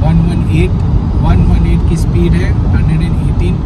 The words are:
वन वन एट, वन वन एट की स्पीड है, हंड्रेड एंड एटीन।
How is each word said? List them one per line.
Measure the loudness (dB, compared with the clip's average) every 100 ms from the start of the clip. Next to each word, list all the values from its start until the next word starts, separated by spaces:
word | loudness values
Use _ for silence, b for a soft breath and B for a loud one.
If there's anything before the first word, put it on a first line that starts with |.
वन | 2 0 0
वन | -2 -2 0
एट, | 0 0 -2 -2 -2 -2
वन | 2 2 2
वन | 2 2
एट | 2 0
की | 0
स्पीड | 0 0 0
है, | 0 0 0 0
हंड्रेड | 0 0 0
एंड | 0 -2 -2
एटीन। | -2 -2 -2